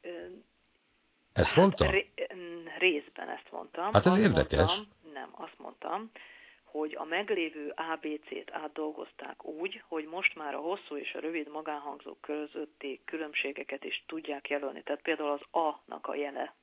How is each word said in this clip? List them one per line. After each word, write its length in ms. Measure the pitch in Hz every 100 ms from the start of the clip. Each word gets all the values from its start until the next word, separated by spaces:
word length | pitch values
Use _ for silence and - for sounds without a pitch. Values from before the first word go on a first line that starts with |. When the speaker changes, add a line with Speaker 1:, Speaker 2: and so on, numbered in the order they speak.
Speaker 1:
Ö, 80 | 175 175 175 185 - _ _ _ _ _ _ _ _
Speaker 2:
Ezt 140 | - 82
Speaker 1:
hát 80 | -
Speaker 2:
mondta? 320 | 196 185 -
Speaker 1:
ré-, 220 | 196 - - 175
n-, 440 | 185 175 170 165 -
részben 500 | 185 147 - - -
ezt 220 | - -
mondtam. 420 | - - - 185
Speaker 2:
Hát 120 | 208 190
ez 60 |
Speaker 1:
Azt 100 | 190
Speaker 2:
érdekes. 360 | 214 90 71 - - 185
Speaker 1:
mondtam, 120 | 214 _ -
nem, 160 | 139 127 -
azt 200 | 160 -
mondtam, 540 | - - 160 175 226 - - - - -
hogy 320 | _ 151 151 -
a 40 | 156
meglévő 680 | 170 208 196 160 151 147 -
A 220 | 160 160
B 40 | 156 151 -
C-t 260 | - -
átdolgozták 920 | - 151 151 151 151 - - 135 131 -
úgy, 360 | 156 185 226 -
hogy 180 | 165 156
most 300 | 170 190 -
már 180 | 151 139
a 40 |
hosszú 360 | 160 196 - 147
és 160 | -
a 60 | -
rövid 300 | 156 165 147
magánhangzók 720 | 151 156 147 143 143 - -
közötti 800 | - 151 147 - 151 _ 143 131 -
különbségeket 800 | 160 156 151 139 143 139 139
is 200 | - - _
tudják 420 | 160 151 143 -
jelölni. 320 | 143 143 131
Tehát 180 | - 147
például 280 | - 156 147
az 300 | 143 - -
A-nak 460 | 156 147 - 160 156
a 80 | 143
jele 380 | 143 135 147 -